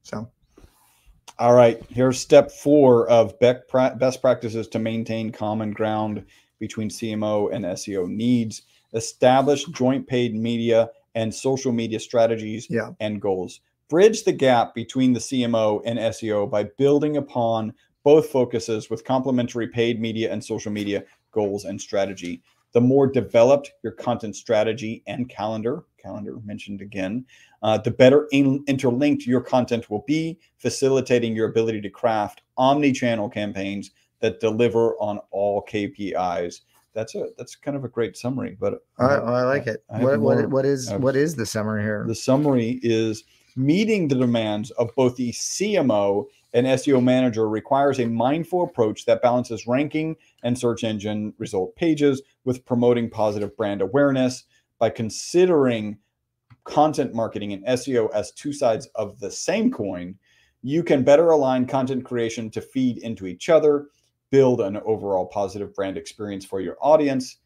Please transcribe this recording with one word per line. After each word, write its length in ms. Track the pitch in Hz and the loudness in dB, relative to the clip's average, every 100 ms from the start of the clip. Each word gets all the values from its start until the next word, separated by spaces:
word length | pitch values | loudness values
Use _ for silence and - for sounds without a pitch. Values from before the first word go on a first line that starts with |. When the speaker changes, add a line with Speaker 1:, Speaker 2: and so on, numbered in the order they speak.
Speaker 1:
So. 280 | - 104 120 _ _ _ - _ _ _ _ _ - - | -12 -12 -12 _ _ _ -20 _ _ _ _ _ -20 0
Speaker 2:
All 140 | 120 | 6
right, 300 | 123 120 110 - | 8 8 4 -8
here's 280 | 123 127 127 | 0 0 0
step 320 | - 147 - | 6 6 6
four 560 | - 143 147 135 117 113 | -2 2 6 8 8 6
of 280 | 117 110 - | 4 4 4
bec-, 300 | 120 127 _ | 2 2 _
pra-, 260 | 127 127 113 | 0 0 0
best 260 | 131 127 | -2 0
practices 460 | 131 123 117 113 107 | 0 0 -2 -6 -6
to 100 | 113 | -4
maintain 520 | 113 113 113 113 110 | -4 -4 -4 -6 -6
common 420 | 110 107 110 107 | -6 -4 -4 -6
ground 520 | 104 107 107 107 101 92 _ _ _ | -4 -2 -2 -4 -6 -12 _ _ _
between 300 | 107 - 107 | -12 -8 -8
C 240 | - 113 | -6 -8
M 100 | 107 | -4
O 260 | 107 107 101 | -2 0 0
and 180 | - 92 | -2 -6
S 200 | 98 - | -6 -6
E 120 | 98 | -6
O 80 | 92 | -4
needs. 560 | 98 117 123 113 104 _ _ _ | -2 0 0 0 -8 _ _ _
Establish 720 | 113 - - 127 127 135 143 - | -8 -8 2 4 6 4 0 -2
joint 400 | - 127 135 - | -2 0 0 -2
paid 280 | 123 120 | -2 -2
media 540 | 107 113 117 117 113 113 - _ | -2 -4 -2 2 2 2 -4 _
and 200 | 117 110 | -6 -4
social 380 | 104 131 131 131 | -4 -2 -2 -2
media 280 | 117 113 107 | -2 -2 -6
strategies 680 | - 117 113 113 110 110 - | -4 0 2 0 -4 -10 -6
Speaker 1:
Yeah. 220 | 113 110 92 | -6 -6 -6
Speaker 2:
and 200 | 107 107 | -6 -4
goals. 400 | 101 92 90 - _ _ _ | -2 -4 -4 -12 _ _ _
Bridge 340 | 156 208 220 | 6 6 4
the 80 | - | -2
gap 420 | 139 135 120 110 | 2 4 4 2
between 380 | - 110 131 131 | -4 -6 0 2
the 80 | 120 | 2
C 240 | - 131 | -2 -2
M 100 | 120 | 0
O 280 | 117 107 107 | 2 2 0
and 140 | 113 117 | -2 -2
S 240 | 113 - | -4 -4
E 100 | 110 | -4
O 140 | 104 101 | -2 0
by 180 | 104 104 _ | -2 -4 _
building 400 | 139 147 151 147 | 2 4 2 -2
upon 560 | 143 127 117 113 110 - _ _ | -4 -4 -2 -2 -4 -10 _ _
both 280 | 143 156 151 | 6 6 6
focuses 580 | 135 123 117 - 110 - | 0 0 -2 -4 -6 -4
with 160 | 110 | -10
complementary 640 | - 131 135 127 120 123 110 | -2 -2 0 -2 -2 -4 -6
paid 340 | 120 117 113 | -2 -2 0
media 320 | 113 110 110 | -4 -4 -4
and 100 | 107 | -6
social 300 | - 107 107 | -6 -8 -6
media 320 | 104 101 98 - _ _ | -6 -4 -4 -6 _ _
goals 340 | 110 104 101 92 | -4 -2 -4 -8
and 120 | 101 | -12
strategy. 640 | - 101 98 92 87 87 _ _ _ | -6 -4 -4 -6 -10 -12 _ _ _
The 80 | 120 | 2
more 260 | 123 139 135 | 4 4 4
developed 680 | 131 104 143 139 139 - _ | 2 2 4 6 4 0 _
your 100 | 113 | -12
content 440 | - - 117 110 98 | -8 -6 -4 -6 -12
strategy 680 | - 110 110 110 107 117 - | -2 0 0 -2 -8 -10 -10
and 240 | 113 123 | -10 -10
calendar, 540 | - 104 110 110 156 _ _ | -8 -6 -4 -6 -8 _ _
calendar 340 | 101 104 104 131 | -16 -14 -12 -14
mentioned 380 | 104 104 - 101 | -14 -14 -12 -14
again, 420 | 101 101 92 117 127 _ _ _ | -12 -8 -6 -6 -10 _ _ _
uh, 160 | 107 107 | -2 0
the 120 | 110 | -2
better 380 | 110 131 143 147 | 6 8 8 4
in-, 300 | 139 139 139 143 | 2 2 0 -2
interlinked 600 | 135 135 120 147 143 120 | -2 0 0 0 0 0
your 140 | 127 | -2
content 480 | 127 127 117 117 - | 2 0 0 -4 -4
will 160 | 104 - | -8 -4
be, 320 | 156 160 170 _ _ | -4 -4 -10 _ _
facilitating 760 | 123 - 135 135 123 123 113 | -6 -2 0 2 2 0 0
your 140 | 110 110 | -2 0
ability 320 | 113 113 110 | 0 0 -4
to 80 | 101 | -8
craft 540 | - 120 110 101 - _ - | -4 -2 0 -2 -8 _ 0
omni-channel 720 | 131 143 143 131 123 113 104 | 2 4 2 0 -2 -2 -4
campaigns 640 | 107 104 98 98 101 98 _ _ _ | -6 -8 -6 -8 -8 -12 _ _ _
that 200 | 110 - | -4 0
deliver 540 | 110 110 120 113 117 110 | -2 2 2 2 0 0
on 240 | 104 104 - | -6 -6 -8
all 320 | 98 101 101 | -2 0 -2
K 260 | 98 107 101 | -4 -6 -6
P 240 | - 98 | -6 -6
Is. 500 | 85 92 87 87 - _ _ _ | -4 -4 -4 -6 -10 _ _ _
That's 220 | 110 113 | -10 -10
a, 140 | 202 165 - | -8 -10 -12
that's 180 | 123 - | -18 -14
kind 220 | - 139 | -10 -8
of 60 | |
a 40 | 127 | -8
great 280 | - 110 - | -4 -6 -4
summary, 400 | 120 131 101 98 | -8 -6 -8 -6
but 240 | 101 - _ - | -6 -6 _ -2
Speaker 1:
I, 80 | 127 | 0
Speaker 2:
I 60 | |
have, 120 | 139 | 2
Speaker 1:
I 180 | 117 123 | 0 -2
like 220 | 127 139 127 | 0 -2 -4
it. 160 | 110 _ | -8 _
Speaker 2:
I 100 | 113 | -2
have 60 | |
Speaker 1:
What, 160 | 127 139 | 0 2
what, 180 | 135 135 | 2 2
Speaker 2:
more. 100 | 143 | 2
Speaker 1:
what 180 | 135 135 | 0 0
is, 220 | 139 123 | -2 -4
Speaker 2:
I 40 | |
have 100 | 101 | -2
Speaker 1:
what 140 | 127 135 | 0 0
is 180 | 151 | -2
the 120 | 147 110 | -2 -6
summary 360 | 110 107 107 | -4 -4 -2
here? 220 | 104 107 113 | -2 -4 -4
Speaker 2:
The 80 | |
summary 640 | 107 - 135 147 131 113 127 | -6 0 2 2 0 0 -2
is 420 | 117 113 113 107 _ _ _ | 0 0 0 -4 _ _ _
meeting 540 | - 131 175 220 214 160 | -4 0 2 2 0 0
the 80 | 131 | 0
demands 540 | 127 120 110 104 107 | 2 0 -2 -4 -6
of 220 | - 117 - | -4 -4 2
both 200 | 127 127 | 0 2
the 160 | 123 | -6
C 460 | 110 - - 208 196 | -6 -8 -4 -2 0
M 120 | 139 | 2
O 380 | 107 101 101 202 _ _ | 2 2 0 -4 _ _
and 140 | 120 127 | 0 2
S 200 | 127 139 | 0 4
E 60 | |
O 80 | 135 | 4
manager 480 | 123 127 127 110 110 | 4 4 2 0 0
requires 500 | 110 - 135 139 127 | -2 0 2 2 2
a 60 | 117 | -2
mindful 560 | 113 120 156 165 180 | 0 0 -2 -2 -2
approach 440 | 175 - 110 107 - | -4 0 0 0 0
that 160 | 113 | 2
balances 440 | 120 123 123 110 117 | 4 2 -2 -8 -4
ranking 500 | 123 147 156 160 160 _ _ | -2 0 -2 -4 -8 _ _
and 160 | 120 120 | -4 -2
search 260 | 120 113 | -2 -2
engine 500 | 113 107 104 107 107 - | -4 -4 -4 -4 -6 -8
result 360 | 110 120 113 | -6 -4 -4
pages 480 | - 170 151 143 135 - _ | -2 0 2 2 0 -6 _
with 200 | 127 127 | -6 -6
promoting 460 | _ 120 120 120 117 | _ 2 4 2 0
positive 460 | 110 107 104 101 - | -2 -2 -2 -6 -4
brand 260 | 104 101 | -4 -2
awareness. 600 | 95 135 143 135 127 127 _ _ _ _ | -2 2 2 2 -2 -4 _ _ _ _
By 120 | 113 | -2
considering 1080 | - 113 - - 175 185 165 127 117 107 107 _ _ _ _ _ - | -2 -8 -8 -2 2 4 4 2 0 -6 -12 _ _ _ _ _ -20
content 500 | - - 156 151 127 | -4 2 2 2 -4
marketing 380 | 113 110 107 101 | -4 -6 -6 -8
and 100 | 98 104 | -8 -2
S 220 | 127 156 | -2 0
E 100 | 123 | 0
O 80 | 110 | 0
as 220 | 107 104 | -2 -6
two 200 | - 151 | -10 -10
sides 360 | 143 127 110 - | -2 0 0 -6
of 240 | - 104 - | -8 -8 -8
the 100 | 98 | -12
same 400 | - - 196 220 | -8 -4 0 0
coin, 460 | - 101 92 90 95 _ _ _ _ | -2 -6 -6 -12 -16 _ _ _ _
you 200 | 127 156 | -4 -4
can 200 | 170 147 | 2 2
better 280 | 127 143 170 | 6 6 6
align 360 | 160 131 131 123 | 4 4 0 0
content 380 | 131 131 131 | -2 -2 -4
creation 460 | 123 123 117 113 110 | -4 -4 -4 -4 -8
to 100 | 110 | -10
feed 380 | - 135 127 113 | -8 -2 -2 -2
into 280 | 113 107 95 | -10 -10 -10
each 220 | 90 - | -10 2
other, 380 | 160 151 147 147 _ _ _ _ | 4 4 0 -4 _ _ _ _
build 300 | 135 131 120 | 4 4 4
an 160 | 101 104 | -2 -4
overall 480 | 107 107 101 98 107 | -4 -4 -2 -2 -2
positive 480 | 104 98 101 98 | -4 -6 -6 -10
brand 220 | - 98 87 | -6 -6 -6
experience 480 | 82 - 104 98 | -12 -12 -10 -10
for 160 | - 98 | -8 -8
your 160 | 87 - | -6 -4
audience 580 | 143 156 147 135 127 - | 4 4 4 -2 -6 -14